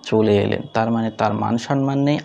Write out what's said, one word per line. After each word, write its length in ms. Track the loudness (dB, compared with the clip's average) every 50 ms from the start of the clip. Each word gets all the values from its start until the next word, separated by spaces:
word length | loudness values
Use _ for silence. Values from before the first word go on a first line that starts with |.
| -4 0
চলে 240 | 2 2 4 4 4 4 2
এলেন। 180 | 0 -2 -4 -4 -4 -2
তার 140 | -2 0 0 0
মানে 140 | -2 -2 -4 -2 -2
তার 120 | -2 0 0 -2
মান 120 | -2 -2 -2 -2 -2
সম্মান 320 | -2 -2 -2 0 0 0 0 0 0
নেই, 100 | 0 -2